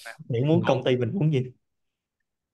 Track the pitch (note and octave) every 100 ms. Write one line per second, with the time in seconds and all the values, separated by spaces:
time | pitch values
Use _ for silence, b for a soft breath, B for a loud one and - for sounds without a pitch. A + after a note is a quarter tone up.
0 | B B - A#2+ C#3+ E3+ C#3 B2+ C3+ B2
1 | A2+ F#3+ D#3 C3+ B2+ - _ _ _ _
2 | _ _ _ _ _